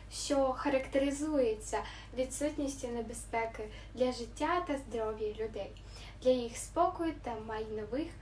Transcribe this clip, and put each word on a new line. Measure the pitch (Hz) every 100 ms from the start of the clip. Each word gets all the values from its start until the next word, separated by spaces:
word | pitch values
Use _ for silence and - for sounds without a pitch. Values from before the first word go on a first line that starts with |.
| -
що | - - 277 262
характеризується | 254 285 262 - 277 277 285 311 294 226 214 - 214 - - - 247
відсутністю | 262 - 294 302 277 - 240
небезпеки | 233 220 233 - 233 226 226 214 - -
для | 233 254
життя | 240 226 - 302 349 339
та | 269
здоров'я | - 226 220 220 214
людей, | 214 220 196 196 - - - - -
для | 254
їх | 254 233 -
спокою | - 330 359 359 330 -
та | 240 220 220
майнових | 220 220 214 214 262 330 -